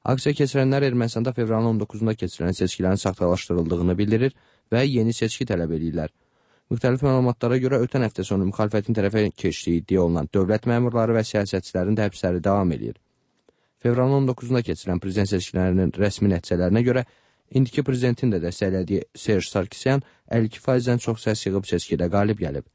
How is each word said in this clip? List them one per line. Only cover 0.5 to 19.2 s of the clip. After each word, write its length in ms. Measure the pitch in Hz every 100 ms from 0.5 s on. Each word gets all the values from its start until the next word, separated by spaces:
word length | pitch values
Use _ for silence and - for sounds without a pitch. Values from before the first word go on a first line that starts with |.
| 139 135 139 139
Ermənistanda 420 | 123 113 113 123
fevralın 460 | 123 113 113 113 110
on 40 |
doqquzunda 360 | 104 107 113 110
keçirilən 380 | 92 - 87 90
seçkilərin 400 | 90 - 92 98
saxtalaşdırıldığını 960 | 95 92 90 90 - 87 82 87 90 90
bildirir 320 | 104 113 131 - _ _ _
və 60 | 113 139
yeni 240 | 123 110
seçki 320 | 117 110 - -
tələb 300 | 92 82 80
edirlər. 340 | 80 80 78 _ _ _ _ _ _
Müxtəlif 300 | 117 127 127 139
məlumatlara 540 | 131 123 120 120 127
görə 160 | 127 135 123
ötən 160 | 131 113
həftə 180 | - 92
sonu 220 | 98 95
müxalifətin 500 | - 107 107 101 110
tərəfə 240 | 98 110 104 -
keçdiyi 400 | 92 - - 85
iddia 180 | - 92
olunan 240 | 85 85 73
dövlət 320 | 101 92 107 123
məmurları 420 | 120 123 117 113
və 80 | 113 110
siyasətçilərin 720 | 107 98 95 - 92 92 110
də 80 | 104
həbsləri 340 | - 92 90
davam 300 | 98 101 92
edir. 220 | 67 57 - _ _ _ _ _ _ _ _
Fevralın 460 | 120 120 127 139
on 80 | 131
doqquzunda 320 | 123 120 127 113
keçirilən 320 | 85 - 87 98
prezident 240 | 95 98 98
seçkilərinin 580 | - 95 92 92 92
rəsmi 400 | - 101 - 101
nəticələrinə 500 | 85 - 87 90 107 120
görə 160 | 123 120 _ _ _ _
indiki 340 | 131 127 - 139
prezidentin 480 | 127 123 117 127
də 80 | 95 87
dəstəklədiyi 560 | - 98 95 90 98 -
Serj 380 | -